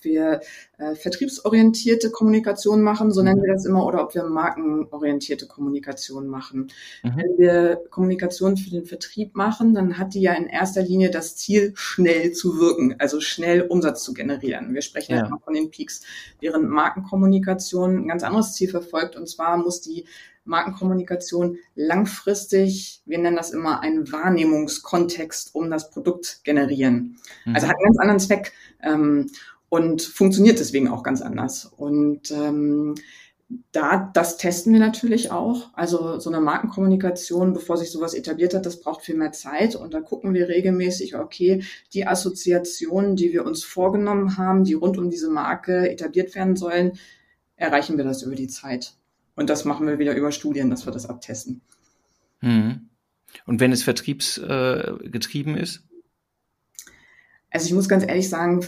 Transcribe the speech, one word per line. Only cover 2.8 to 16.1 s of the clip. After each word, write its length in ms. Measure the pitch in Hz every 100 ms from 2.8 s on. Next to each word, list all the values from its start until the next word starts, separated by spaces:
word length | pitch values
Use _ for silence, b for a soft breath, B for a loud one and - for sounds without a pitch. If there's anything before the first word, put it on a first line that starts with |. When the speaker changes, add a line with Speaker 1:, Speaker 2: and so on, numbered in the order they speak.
Speaker 1:
machen, 280 | 214 220 214
so 80 | 190
Speaker 2:
Mhm. 60 | 190
Speaker 1:
nennen 120 | 196
wir 120 | 196
das 120 | 190 185
immer, 200 | 190 -
oder 180 | 175
ob 100 | - 175
wir 100 | 170
markenorientierte 1200 | 156 170 - 160 156 151 147 147 143 139 139 -
Kommunikation 800 | - 143 143 143 135 - 135 139
machen. 400 | 131 131 131 135 B B B
Speaker 2:
Mhm. 80 | 120 127
Speaker 1:
Wenn 220 | 180 180
wir 440 | 180 175 170 170 -
Kommunikation 680 | - 185 185 180 - 190 196
für 120 | 190
den 160 | 175 175
Vertrieb 480 | 180 - - 208
machen, 400 | - 208 220 226
dann 240 | 214 185 180
hat 160 | 190
die 60 | 196
ja 120 | 185
in 140 | 175 170
erster 340 | 160 185 190
Linie 260 | 185 185 185
das 280 | 170 165 -
Ziel, 340 | - 208 202 202
schnell 560 | - - 175 165 170
zu 260 | 170 185 156
wirken, 360 | 170 - 131 131
also 220 | 143 147
schnell 400 | 151 - 170 175
Umsatz 420 | 175 175 156 143
zu 100 | -
generieren. 600 | - 143 143 139 123 -
Wir 80 | 131
sprechen 320 | - - 147
Speaker 2:
Ja. 60 | 123
Speaker 1:
ja 60 | 110
immer 120 | 151
von 140 | -
den 180 | 156 156
Peaks. 300 | - 147 - B